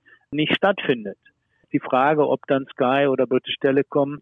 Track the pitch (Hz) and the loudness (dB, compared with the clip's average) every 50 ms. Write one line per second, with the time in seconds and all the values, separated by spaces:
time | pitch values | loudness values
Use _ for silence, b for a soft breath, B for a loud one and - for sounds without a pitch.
0 | b b b b b b - 147 156 - - - - 196 202 - - - 135 120 | b b b b b b -4 -4 -2 -2 0 0 0 0 0 0 -2 -2 -4 -2
1 | 104 98 87 - _ _ _ _ _ _ _ _ _ _ - 143 - - - 127 | -4 -10 -12 -14 _ _ _ _ _ _ _ _ _ _ -4 -4 -2 0 0 2
2 | 131 143 160 147 139 131 131 135 - - 143 135 135 - - - 135 123 135 139 | 2 2 4 2 2 2 0 -2 0 -2 -2 -2 -2 -6 -4 -2 0 0 2 2
3 | 143 143 131 127 131 117 127 127 - - - - - 139 135 143 135 - - 151 | 2 2 2 0 0 0 0 -2 -2 -4 -8 -2 0 2 2 2 0 0 0 0
4 | 139 139 147 143 | 0 0 -4 -10